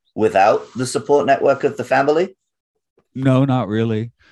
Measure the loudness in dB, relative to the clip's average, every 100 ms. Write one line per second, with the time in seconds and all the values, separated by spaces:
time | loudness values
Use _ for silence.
0 | _ -2 0 4 4 2 -4 -8 -6 -6
1 | 0 0 2 2 2 0 -2 -4 -2 0
2 | 2 0 -2 -6 _ _ _ _ _ _
3 | _ -4 0 2 2 0 -2 -2 -2 -4
4 | -6 -12 _